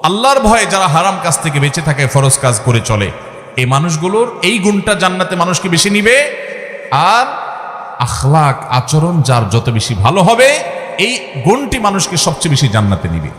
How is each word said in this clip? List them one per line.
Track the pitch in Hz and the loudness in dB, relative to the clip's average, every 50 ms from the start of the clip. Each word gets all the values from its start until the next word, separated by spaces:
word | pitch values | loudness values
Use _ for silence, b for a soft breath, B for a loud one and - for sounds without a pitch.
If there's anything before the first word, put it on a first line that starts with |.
| - | 0
আল্লাহর | 160 190 214 240 269 277 269 | 0 0 2 2 4 4 4
ভয়ে | 240 208 226 233 208 | 4 4 4 4 2
যারা | 180 190 190 190 | 0 0 0 2
হারাম | 175 147 165 180 196 196 180 - | 2 2 2 2 2 -2 -2 -2
কাজ | 170 143 - | -2 -4 -2
থেকে | - 160 143 143 | -4 -2 -2 0
বেঁচে | 135 147 135 - | 0 0 -2 -2
থাকে, | 135 156 147 135 143 | -2 -2 0 0 0
ফরজ | 123 - 139 135 135 131 - | 0 2 2 2 2 2 2
কাজ | - 131 117 107 - | 0 0 -2 0 0
করে | 127 117 113 104 | 2 0 0 0
চলে, | - 110 104 101 90 - - - - - - - - - | 0 -2 -2 -2 -4 -6 -10 -14 -16 -18 -18 -18 -8 -4
এই | - 127 | -2 0
মানুষগুলোর | 123 131 135 156 175 160 151 165 185 196 220 240 240 - - | 0 0 0 0 0 -2 -2 -2 0 0 0 0 0 -2 -2
এই | 165 180 233 226 | -2 0 0 2
গুণটা | 180 208 208 202 - 220 208 | 2 2 0 2 0 0 0
জান্নাতে | 175 185 185 185 185 185 - 185 | 0 0 0 0 0 -2 -2 0
মানুষকে | 175 175 185 180 - - 180 | 0 0 0 0 -2 0 0
বেশি | 170 160 190 202 | 0 2 2 2
নিবে। | 202 208 202 220 247 277 294 294 - - - - - - - - - - - - | 2 2 4 4 4 4 2 0 -4 -10 -12 -12 -12 -12 -12 -14 -14 -14 -8 -2
আর | 131 139 160 185 214 240 254 254 - - - - - - - - - - - - - - | 0 2 4 4 4 2 2 0 -4 -8 -10 -10 -10 -12 -12 -12 -12 -14 -14 -14 -6 -6
আখলাক, | - 120 - - - 135 147 160 151 143 127 - - - | -4 -4 -4 -2 0 2 4 4 4 2 0 -2 -6 -2
আচরণ | 123 123 120 - - 156 156 175 175 165 | -2 -2 -2 0 0 0 2 2 2 0
যার | 127 123 127 120 110 101 | 2 2 2 2 2 2
যত | 101 117 110 - | 0 0 0 0
বেশি | 117 110 - - 120 | -2 -2 -2 -2 -2
ভালো | 90 98 120 165 196 180 | 2 2 2 4 4 4
হবে, | 202 233 233 254 269 294 311 - - - - - - - | 4 4 6 4 4 4 2 -4 -6 -8 -10 -10 -10 -4
এই | - 185 226 254 240 - - - 143 120 | -2 -2 -2 -2 -6 -8 -10 -10 -2 2
গুণটি | 156 220 262 285 214 - 262 | 2 2 2 0 -4 -4 -2
মানুষকে | 214 202 196 196 - - 180 | -2 0 0 0 -2 -2 -2
সবচেয়ে | 156 - 180 156 - - 165 | -2 -2 -2 -2 -2 -2 0
বেশি | 143 135 147 | 2 2 2
জান্নাতে | 127 98 110 107 101 98 82 - 85 | 2 2 2 2 2 0 -2 -2 -4
নিবে। | 82 82 76 71 - | -4 -4 -6 -6 -10